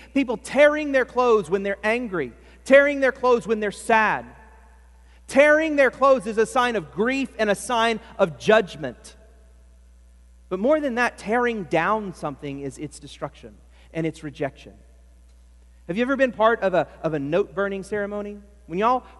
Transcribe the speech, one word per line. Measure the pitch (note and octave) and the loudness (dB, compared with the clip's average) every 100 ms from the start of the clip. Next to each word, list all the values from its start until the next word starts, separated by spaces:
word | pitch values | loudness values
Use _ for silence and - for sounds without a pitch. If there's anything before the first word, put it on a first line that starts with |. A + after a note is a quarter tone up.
| - | -4
people | C4+ B3+ A3 | -2 -2 -4
tearing | - A#3+ D4 D4+ D4 | -4 4 4 4 -2
their | C4+ | 0
clothes | A#3+ A#3+ B3 A3 D#3 | 0 0 4 2 2
when | G3 | -4
they're | G3 G3 | -4 -4
angry, | G#3+ A#3 A#3+ F3+ B2+ - - - | -2 -2 -4 -4 -6 -10 -20 -12
tearing | - C#4 C#4+ C#4+ | 6 6 6 2
their | C4 | 0
clothes | - B3 A#3+ F3+ | 0 2 2 0
when | G#3+ | -4
they're | G#3 | -4
sad. | - - A3 G#3 C#3+ A#2+ - - - - - - - - - - | -6 0 2 2 -2 -6 -20 -20 -20 -20 -20 -20 -20 -20 -20 -2
Tearing | C4 D4+ D4+ D#4+ C#4+ | 4 6 6 2 2
their | C4 | 2
clothes | - C4+ C4+ F#3+ | 2 2 2 0
is | G#3+ | -2
a | A3 | 0
sign | B3+ B3 A3+ | 0 0 -2
of | D3+ | -6
grief | D3+ A3+ C4+ C4 - | -4 -2 -2 -4 -4
and | G#3+ | -2
a | |
sign | F#3+ - A#3+ A3+ A3 - - | -2 -2 0 0 -2 -8 -2
of | F#3 C3 | -2 -2
judgment. | A#2+ G#3+ F#3 D3 D#3 A2+ - - - - - - - - - - - - - - - | 4 4 4 -6 -12 -12 -20 -20 -20 -20 -20 -20 -20 -20 -20 -20 -20 -20 -20 -20 -10
But | F#3 | -4
more | A#3 D#4 | 0 2
than | C#4+ | 0
that, | A#3 A#3+ - | -2 -2 -2
tearing | G3 A#3+ A#3+ A3+ | -4 0 0 -4
down | D#3+ E3 F3 A3 G3+ | -2 0 0 -2 -4
something | D#3+ D#3 C3+ C#3+ C#3 | -10 -10 -10 -12 -10
is | C#3 C3 | -10 -10
its | D3 - | -14 -14
destruction | E3+ - D3 - A#2 G#2 - - - | -20 -14 -14 -14 -20 -20 -20 -20 -14
and | E3 D#3+ | -6 -6
its | D#3 | -6
rejection. | D3+ B2+ C#3+ - G#2+ - - - - - - - - - _ - - | -14 -8 -8 -8 -20 -20 -20 -20 -20 -20 -20 -20 -20 -20 _ -20 -8
Have | F#3 | -4
you | |
ever | B3 C4+ | -2 0
been | C4 | 0
part | G3 A3 A3+ | 2 0 2
of | G3 | 0
a, | F3 C#3 - | 0 -2 -4
of | D#3+ | -4
a | D3+ | -4
note | C#3 E3+ G3+ | -2 -2 -2
burning | E3 G3+ G3 | -4 -6 -6
ceremony? | F#3 G#3 G3+ G#3 G#3 G#3 - - - | -8 -8 -6 -8 -10 -14 -20 -20 -10
When | E3+ | -2
y'all | A3 B3+ - | 0 0 -4